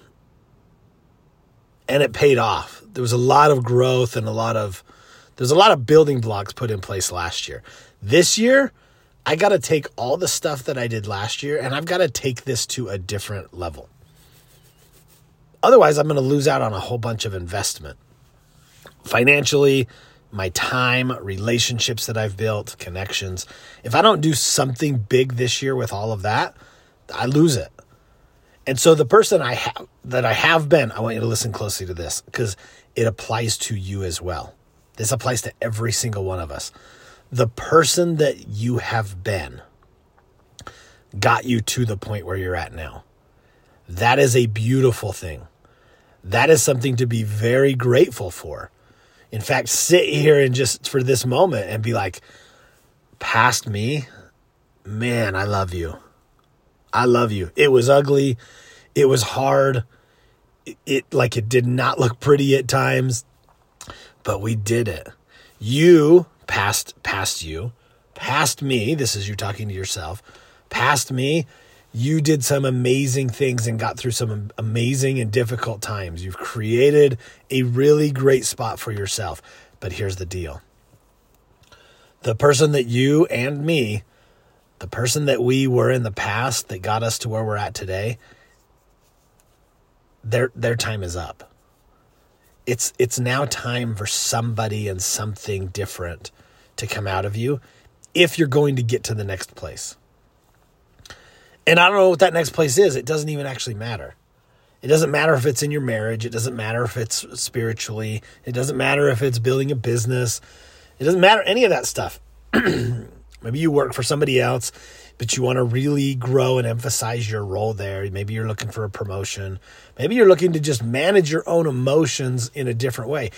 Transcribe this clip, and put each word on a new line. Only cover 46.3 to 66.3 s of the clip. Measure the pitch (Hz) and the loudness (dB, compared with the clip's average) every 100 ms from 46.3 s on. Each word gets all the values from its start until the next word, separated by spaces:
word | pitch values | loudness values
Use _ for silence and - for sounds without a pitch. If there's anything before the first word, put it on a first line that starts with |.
| 113 143 | 2 4
is | 156 | 4
something | - 131 135 123 | 4 0 0 0
to | 123 | 0
be | 117 | 0
very | 107 104 117 127 139 | -2 -2 2 4 2
grateful | 131 123 127 160 - 95 | 2 2 4 4 0 -12
for. | - - 69 - _ _ _ _ _ - | -12 -12 -14 -14 _ _ _ _ _ -12
In | 113 | -8
fact, | - 131 123 | -2 -2 0
sit | - - 175 156 | 0 4 4 4
here | 151 151 143 | 4 6 6
and | 135 127 | 6 2
just | 127 - - | 0 -2 -2
for | 135 | -2
this | 127 127 | 2 0
moment | 127 127 185 120 98 | 2 2 2 2 -4
and | 110 | -4
be | 113 | -2
like, | 107 95 - - - - _ _ _ _ _ _ - | -2 -4 -8 -20 -20 -20 _ _ _ _ _ _ -12
"Past | - 113 123 120 120 | -2 2 2 2 -4
me, | 101 117 147 127 - - _ _ _ _ _ | -4 -2 -4 -6 -16 -20 _ _ _ _ _
man, | - 107 120 117 107 95 | -12 -6 -2 -2 -2 -2
I | |
love | 101 101 92 | -2 -2 -4
you. | 90 82 - _ _ _ _ _ _ _ _ - | -6 -8 -10 _ _ _ _ _ _ _ _ -4
I | 104 123 | 0 2
love | 120 117 | 4 2
you. | 104 85 - | -2 -4 2
It | 147 | 6
was | 127 120 | 6 6
ugly. | 139 143 143 139 120 - - - - _ - | 6 6 2 2 -2 -8 -20 -20 -20 _ 2
It | 139 | 4
was | 131 | 4
hard. | 107 - 135 139 139 123 - _ _ _ _ _ _ _ - | 0 -2 2 2 2 0 -4 _ _ _ _ _ _ _ -20
It, | - - | -14 -2
it, | 135 - | -2 0
like, | 143 123 123 | 0 0 -2
it | 107 | 2
did | 123 120 | 2 2
not | 123 127 - | 0 0 2
look | 123 117 | 0 0
pretty | - 143 139 135 | 4 4 6 2
at | 127 | 2
times, | 135 131 131 131 120 - _ _ _ _ - - - - _ | 0 2 0 0 -4 -8 _ _ _ _ -20 -20 -20 -20 _
but | - 95 | -6 -4
we | 110 110 | -2 -4
did | 101 117 107 | 0 0 0
it. | 80 - - _ _ - - | -6 -12 -20 _ _ -20 -10
You, | 107 135 170 170 147 175 165 | -2 4 8 8 10 6 6